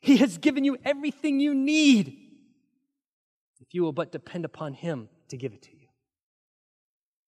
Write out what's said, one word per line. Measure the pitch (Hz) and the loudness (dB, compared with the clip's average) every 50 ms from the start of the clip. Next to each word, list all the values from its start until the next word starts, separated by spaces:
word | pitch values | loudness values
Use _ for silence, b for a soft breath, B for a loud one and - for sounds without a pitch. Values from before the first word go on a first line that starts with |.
| - | 4
He | - 180 196 | 4 6 6
has | 247 254 170 165 | 6 2 0 -2
given | - 302 269 285 269 | -2 -2 0 0 -2
you | 277 269 - - | -2 -2 -2 -4
everything | 262 294 277 285 302 - _ - 311 285 269 | -4 -4 -4 -4 -8 -8 _ -4 -2 0 0
you | 285 294 285 | 0 0 0
need | 269 269 277 302 311 311 285 262 214 180 131 - - - _ - _ _ _ _ _ _ _ _ _ _ _ _ _ _ _ _ _ _ _ _ _ _ _ _ _ | 0 0 0 2 4 6 6 6 6 4 0 -6 -20 -20 _ -20 _ _ _ _ _ _ _ _ _ _ _ _ _ _ _ _ _ _ _ _ _ _ _ _ _
if | 123 _ - | -20 _ -6
you | 175 175 | -4 -4
will | 160 | -4
but | 143 151 165 - | -2 -6 -8 -6
depend | - 147 _ - - 180 165 | -8 -16 _ -12 -12 -10 -10
upon | 151 _ - 160 147 135 | -10 _ -12 -12 -12 -12
Him | - - 170 160 127 110 107 _ _ _ _ | -10 -8 -8 -8 -8 -10 -16 _ _ _ _
to | - 127 | -16 -12
give | 123 131 - | -12 -12 -12
it | 123 | -14
to | - _ _ | -20 _ _
you. | _ _ _ _ _ _ _ _ _ _ _ _ _ _ _ _ _ _ _ _ _ _ _ _ _ _ _ _ _ _ | _ _ _ _ _ _ _ _ _ _ _ _ _ _ _ _ _ _ _ _ _ _ _ _ _ _ _ _ _ _